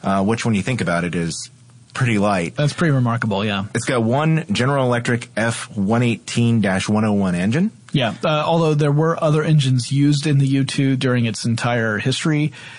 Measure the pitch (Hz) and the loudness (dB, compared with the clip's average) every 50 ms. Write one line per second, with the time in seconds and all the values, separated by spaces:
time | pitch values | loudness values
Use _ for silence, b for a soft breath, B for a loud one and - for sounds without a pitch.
0 | - 98 98 98 95 101 113 110 - 120 110 98 92 - 127 - 90 - 85 85 | -2 0 0 0 2 0 0 0 0 0 0 0 0 -2 -2 -2 -2 -2 0 -2
1 | 87 87 80 87 85 82 78 - - - - - - - - - - _ - - | -2 -2 -2 -2 -4 -4 -6 -8 -12 -16 -18 -20 -20 -20 -20 -20 -20 _ -4 -2
2 | 131 120 113 101 98 104 101 92 85 80 - - 147 143 - - 175 160 139 131 | 0 0 2 2 2 2 0 0 -2 -4 -2 -2 -2 -2 0 0 0 2 2 2
3 | 123 117 113 117 - 110 98 95 104 107 101 98 95 101 - 120 - - 135 123 | 2 0 0 0 -2 -2 -2 -2 -2 -2 -2 -4 -6 -4 -6 -6 -4 -2 0 0
4 | 113 110 123 143 151 160 160 156 - - 104 98 123 135 143 139 131 123 120 120 | 0 2 2 2 2 2 0 0 -2 -2 -2 0 0 0 2 2 2 2 0 0
5 | 120 127 120 117 - - - 104 110 117 113 - - - - 107 98 98 113 117 | 0 -2 -2 -2 -4 -6 -4 -2 -2 -2 -2 -4 -10 -10 -6 -4 0 0 2 2
6 | 123 120 110 - - - - 120 117 117 117 117 101 101 92 95 92 - 104 107 | 2 0 0 -2 -6 -6 -2 0 2 2 2 2 2 2 0 0 0 0 0 0
7 | 110 107 104 101 98 92 90 87 92 104 120 160 190 226 - - - - - 135 | 2 2 2 2 0 0 0 0 0 0 0 0 0 -2 -4 -10 -16 -4 -2 0
8 | 127 107 90 - - 170 151 151 156 165 165 170 165 156 156 147 156 147 143 147 | 0 0 -4 -2 -2 0 0 0 0 2 2 2 2 2 2 2 2 2 2 2
9 | 160 165 160 - 170 156 151 156 156 - 156 151 135 131 127 123 120 - 135 139 | 2 2 0 0 0 2 2 2 2 4 2 4 4 2 0 0 0 -2 0 2
10 | 143 147 147 139 143 156 147 139 139 135 139 135 135 131 - - 139 135 135 131 | 4 4 2 2 0 0 2 2 2 2 2 0 0 -2 -2 0 0 0 0 0
11 | 135 127 123 123 117 113 107 - - 120 113 113 - 123 120 120 113 113 107 101 | 0 0 2 2 0 -2 -2 -4 -2 -2 -2 -2 0 0 0 0 0 0 -2 -2
12 | - 135 131 - - 165 151 147 151 147 B B B B B | -2 -2 -2 0 -2 0 0 0 0 -2 B B B B B